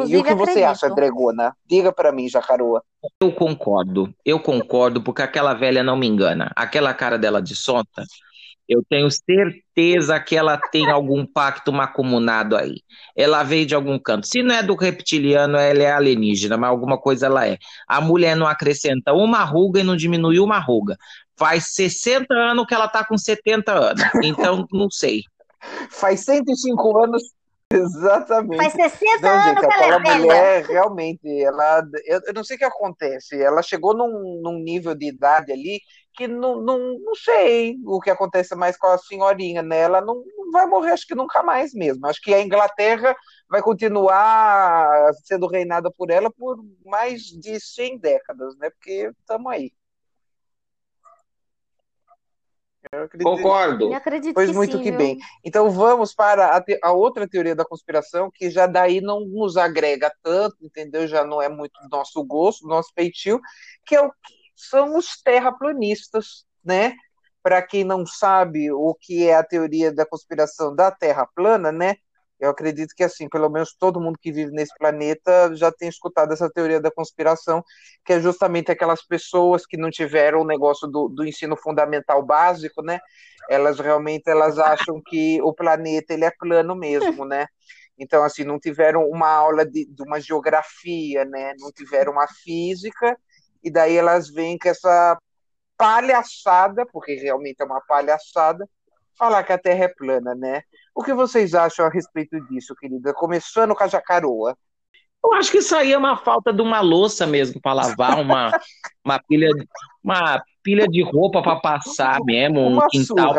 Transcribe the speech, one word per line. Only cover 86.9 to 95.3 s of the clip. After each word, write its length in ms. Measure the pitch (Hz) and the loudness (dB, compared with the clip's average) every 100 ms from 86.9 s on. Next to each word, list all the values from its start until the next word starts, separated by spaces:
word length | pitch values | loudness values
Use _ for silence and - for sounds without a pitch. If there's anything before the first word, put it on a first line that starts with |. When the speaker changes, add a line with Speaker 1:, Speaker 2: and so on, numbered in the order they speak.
| 143 330 311 139 | -2 -2 -4 -6
Speaker 1:
né? 200 | 139 147 _ _ - _ - | -6 -8 _ _ -20 _ -20
Então, 260 | 135 156 | -2 0
assim, 200 | 147 - | 0 -2
não 160 | 143 147 | -8 -8
tiveram 480 | 165 143 156 160 151 | -6 0 2 2 0
uma 220 | 160 156 | 0 0
aula 340 | 156 156 156 | 2 2 2
de, 220 | 156 151 143 | -2 -4 -10
de 160 | 135 | -14
uma 160 | 139 151 | -10 -10
geografia, 1040 | 147 156 151 156 - - 175 170 156 139 135 | -6 -6 0 -2 -2 -12 -12 -10 -6 -4 -6
né? 280 | 135 135 139 | -8 -12 -12
Não 120 | 143 | -16
tiveram 400 | - 139 135 139 | -20 -4 -2 0
uma 140 | 143 147 | 0 -4
física, 880 | - 170 165 175 185 214 - 240 247 _ _ _ _ | -6 -10 -8 -6 -8 -12 -4 -4 -4 _ _ _ _
e 60 | 165 | -4
daí 260 | 160 160 170 | 2 2 4
elas 320 | 170 175 151 | 4 2 -2
vêm 260 | 147 165 175 | -8 -8 -4
com 100 | 180 | -2
essa 480 | 170 185 175 175 170 _ | 0 2 4 4 2 _